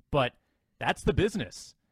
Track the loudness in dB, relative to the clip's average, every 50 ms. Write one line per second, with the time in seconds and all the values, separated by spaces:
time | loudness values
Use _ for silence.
0 | _ _ 2 2 2 2 -2 _ _ _ _ _ _ _ _ _ -2 -2 -2 0
1 | 0 0 2 4 2 2 2 -2 -6 -6 -8 -16 -18 -20 -20 _ _ _